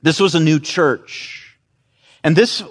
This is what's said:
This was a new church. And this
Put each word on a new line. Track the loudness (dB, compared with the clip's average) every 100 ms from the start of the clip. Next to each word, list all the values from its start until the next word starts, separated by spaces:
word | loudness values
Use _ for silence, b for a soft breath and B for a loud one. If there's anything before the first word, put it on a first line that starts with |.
This | 0 2
was | 0 2
a |
new | 2 0
church. | -2 -2 0 -2 -8 -18 -16 -20 -20 _ _ _ _ b b b
And | 0 2
this | 2 0 -6